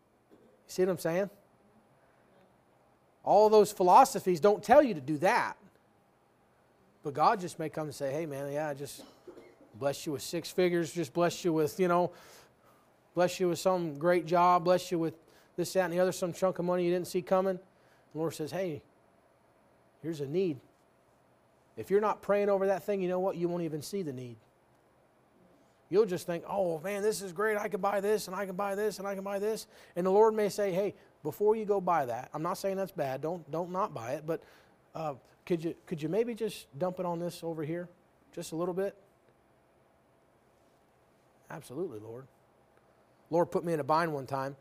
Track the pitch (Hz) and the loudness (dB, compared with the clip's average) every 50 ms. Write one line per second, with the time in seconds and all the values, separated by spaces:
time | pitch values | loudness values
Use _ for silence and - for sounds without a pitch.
0 | _ _ _ _ _ _ - _ _ _ _ _ _ - - - 185 190 180 - | _ _ _ _ _ _ -20 _ _ _ _ _ _ -10 -2 0 0 0 0 -2
1 | - 165 165 185 202 185 - - _ _ _ _ _ _ _ _ _ _ _ _ | -4 -2 -2 -2 -4 -4 -8 -16 _ _ _ _ _ _ _ _ _ _ _ _
2 | _ _ _ _ _ _ _ _ _ _ _ _ _ _ _ _ _ _ _ _ | _ _ _ _ _ _ _ _ _ _ _ _ _ _ _ _ _ _ _ _
3 | _ _ _ _ - 135 165 202 214 214 220 214 202 - - - 190 180 190 240 | _ _ _ _ 0 4 6 6 6 8 8 8 6 6 2 2 4 8 10 10
4 | 277 262 - 190 - 190 180 151 165 202 208 175 - - 247 302 302 240 190 151 | 10 8 4 0 0 0 0 4 4 4 4 4 4 8 8 8 8 6 0 -4
5 | 127 143 156 139 160 196 240 202 123 101 - - - - _ _ _ _ _ _ | -4 -4 -2 2 2 2 4 4 0 -2 -4 -8 -16 -20 _ _ _ _ _ _
6 | _ _ _ _ _ _ _ _ _ _ _ _ _ _ _ _ _ _ _ _ | _ _ _ _ _ _ _ _ _ _ _ _ _ _ _ _ _ _ _ _
7 | - 151 127 147 156 196 233 196 180 160 - - 160 151 - 160 156 147 127 - | -10 -8 -2 2 4 4 4 2 -2 -8 -8 -8 -8 -6 -6 -6 -6 -6 -6 -6
8 | 143 135 135 156 170 151 139 135 143 143 143 147 156 151 143 135 143 123 - - | -4 -4 -4 -4 -4 -6 -8 -8 -8 -6 -4 -4 -4 -4 -6 -8 -10 -12 -12 -16
9 | - - - _ _ - - - - - - _ - _ - 107 131 143 135 - | -18 -20 -20 _ _ -20 -20 -20 -20 -20 -20 _ -20 _ -12 -4 -2 -2 -2 -2
10 | - 165 143 120 - - - 170 - - - - 180 180 175 175 165 135 - 170 | -6 -6 -6 -6 -6 -6 -8 -8 -8 -4 0 2 2 2 2 0 -2 -2 -4 -4
11 | 156 131 - 175 175 170 - - - 175 156 156 156 151 - - 185 175 170 175 | -6 -2 0 0 0 0 0 -2 -2 0 2 2 0 0 0 0 2 2 4 2
12 | 180 175 - - - - - - - _ _ _ _ - _ _ _ _ _ _ | 2 0 -4 -12 -20 -20 -20 -20 -20 _ _ _ _ -20 _ _ _ _ _ _
13 | _ _ _ 170 180 175 180 - 185 175 165 - - 190 185 180 170 160 143 143 | _ _ _ 0 0 0 2 0 0 0 0 0 0 0 0 2 -2 -4 -6 0
14 | 156 175 180 180 160 160 180 175 175 180 180 180 165 180 180 180 180 - 180 165 | 2 2 4 2 2 2 4 6 6 6 6 6 4 4 4 2 2 -2 -2 -2
15 | 165 156 - - _ - - - _ _ _ - 170 170 - 185 185 170 170 180 | -2 -2 -4 -8 _ -20 -20 -20 _ _ _ -6 -6 0 0 0 0 2 2 2
16 | 185 185 175 - 190 175 160 - 190 185 170 - 175 180 180 180 175 175 180 180 | 2 2 2 -2 -4 -4 -2 0 0 0 0 0 -2 0 0 0 0 0 0 0
17 | 165 - - 180 175 - 190 185 190 190 185 180 - _ _ _ _ _ _ _ | -2 -4 -4 -6 0 2 2 2 2 0 -2 -4 -10 _ _ _ _ _ _ _
18 | _ _ - 151 165 156 - - 156 139 - 180 196 175 147 117 - _ _ _ | _ _ -8 -6 -4 -4 -4 -6 -8 -6 -6 -6 -4 -6 -6 -10 -12 _ _ _
19 | _ _ _ _ _ _ _ _ _ _ _ _ _ _ _ _ _ _ _ _ | _ _ _ _ _ _ _ _ _ _ _ _ _ _ _ _ _ _ _ _
20 | - 160 170 143 143 135 151 185 196 170 143 120 - _ _ _ _ _ _ _ | -10 -10 -8 -8 -8 -4 -2 0 0 0 -2 -6 -10 _ _ _ _ _ _ _
21 | _ _ _ _ _ _ _ _ _ _ _ _ _ _ _ 113 110 - 185 208 | _ _ _ _ _ _ _ _ _ _ _ _ _ _ _ -14 -4 0 2 2
22 | 214 202 - - - - 202 202 202 202 202 190 190 196 196 170 - - 208 196 | 4 2 0 -2 0 2 2 2 4 2 2 2 2 2 0 0 -2 -2 -2 -2
23 | 185 180 180 185 185 196 - 170 175 170 175 175 170 156 151 151 131 - 202 196 | 0 -2 -2 0 -2 -2 -2 -2 -2 -2 -2 -4 -4 -4 -6 -8 -8 -8 -6 -6
24 | 180 147 127 127 127 120 117 113 _ _ _ _ _ _ _ _ _ _ _ _ | -6 -6 -8 -8 -12 -14 -16 -18 _ _ _ _ _ _ _ _ _ _ _ _
25 | _ _ _ _ _ _ _ _ _ _ _ _ _ _ _ _ _ _ 151 202 | _ _ _ _ _ _ _ _ _ _ _ _ _ _ _ _ _ _ 2 2
26 | 226 180 180 160 - 175 170 165 - - 185 202 190 175 165 156 147 196 202 196 | 4 4 0 -4 -4 -6 -6 -6 -6 -4 -2 -2 0 -2 -2 -4 -4 -6 -4 -2
27 | 202 220 208 165 202 190 165 175 214 220 214 208 214 202 190 190 190 196 208 202 | 0 -2 -2 -2 -6 -8 -4 -2 -2 0 0 -2 -2 -4 -4 -2 -2 -2 0 0
28 | 190 208 214 196 - 180 185 190 202 190 190 190 202 202 196 202 214 214 180 190 | 0 0 0 0 -2 -6 -6 -6 -6 -6 -6 -6 -4 -4 -4 -2 -2 -4 -4 -6
29 | 190 196 202 196 196 196 202 196 202 220 220 208 - - - - - - _ 175 | -8 -8 -8 -8 -6 -6 -4 -4 -4 -4 -4 -6 -10 -16 -20 -20 -20 -10 _ -2
30 | 180 185 190 208 220 220 220 214 208 190 - - 202 196 170 185 208 190 - - | 0 4 6 8 6 6 6 2 0 0 0 -2 -2 0 0 -2 -2 -2 -6 -8
31 | - - _ _ - 151 - - 208 214 226 226 214 196 208 196 180 180 170 156 | -18 -20 _ _ -10 -10 -4 0 2 2 2 2 2 0 0 0 2 2 2 2
32 | 139 120 113 120 131 - - 151 156 175 190 - - 196 190 190 196 180 - 175 | 0 0 -4 -6 -8 -10 -8 -6 -4 -4 -4 -2 -4 -4 -2 -4 -6 -6 -4 -6
33 | 143 135 131 139 143 156 180 175 156 - 151 165 180 170 180 185 214 190 151 127 | -4 -4 -4 -4 -4 -6 -6 -8 -8 -8 -6 -6 -6 -4 -2 -4 -4 -4 -4 -8
34 | 113 120 143 156 156 156 151 147 - - - - _ _ _ _ _ _ - 156 | -8 -6 -8 -6 -4 -6 -6 -6 -6 -14 -20 -20 _ _ _ _ _ _ -10 -8
35 | 160 151 139 120 - _ _ _ _ - 180 160 160 165 - - _ - 185 147 | -6 -6 -8 -8 -14 _ _ _ _ -4 -4 -2 -2 -6 -8 -8 _ -10 -8 -6
36 | 151 151 180 220 240 240 233 214 226 208 - - - - - 139 180 185 180 190 | -4 -2 0 0 0 -2 -4 -6 -6 -8 -8 -10 -16 -18 -8 -4 -4 -4 -4 -4
37 | 180 175 170 170 175 170 170 - 165 165 165 160 151 143 165 175 175 170 - _ | -4 -4 -4 -4 -6 -6 -8 -8 -8 -8 -6 -6 -6 -6 -6 -8 -8 -12 -16 _
38 | _ _ _ _ _ _ - 170 170 - 160 156 175 185 175 185 196 202 - - | _ _ _ _ _ _ -14 -12 -12 -8 -6 -4 -4 -2 -2 -2 -4 -4 -6 -10
39 | _ _ _ _ _ _ _ _ _ _ _ _ _ _ _ _ _ _ _ _ | _ _ _ _ _ _ _ _ _ _ _ _ _ _ _ _ _ _ _ _
40 | _ _ _ _ _ _ _ _ _ _ _ _ _ _ _ _ _ _ _ _ | _ _ _ _ _ _ _ _ _ _ _ _ _ _ _ _ _ _ _ _
41 | _ _ _ _ _ _ _ _ _ _ - 160 - - 127 151 190 165 113 104 | _ _ _ _ _ _ _ _ _ _ -16 -16 -14 -12 -10 -8 -8 -8 -10 -12
42 | 107 110 113 127 139 - _ _ _ _ _ _ _ _ _ _ _ _ _ _ | -14 -14 -14 -16 -16 -20 _ _ _ _ _ _ _ _ _ _ _ _ _ _
43 | _ _ _ _ _ _ 156 170 170 165 - 180 151 170 165 151 135 131 151 160 | _ _ _ _ _ _ 2 2 2 2 0 -2 -2 0 -2 -2 2 2 2 2
44 | 175 165 151 139 131 - 135 135 135 139 143 - | 2 0 -2 -6 -6 -4 -4 -4 -4 -6 -8 -12